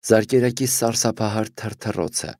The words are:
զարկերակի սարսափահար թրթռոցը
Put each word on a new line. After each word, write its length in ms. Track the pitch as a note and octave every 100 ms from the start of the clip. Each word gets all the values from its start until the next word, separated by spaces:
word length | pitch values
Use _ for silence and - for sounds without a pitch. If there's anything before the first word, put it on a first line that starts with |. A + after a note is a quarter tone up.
զարկերակի 640 | - A2 A2 C3 B2 A#2+ C3
սարսափահար 840 | - A#2 A2+ A#2 A2+ G#2+ G#2+ G#2+
թրթռոցը 760 | - A2+ - A2 G2 E2+ - D#2